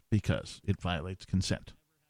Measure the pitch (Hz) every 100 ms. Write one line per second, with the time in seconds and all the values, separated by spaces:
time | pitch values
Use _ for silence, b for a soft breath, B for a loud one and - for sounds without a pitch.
0 | _ 107 - 82 - - - 92 87 85
1 | 92 92 - 95 - - - - _ _
2 | _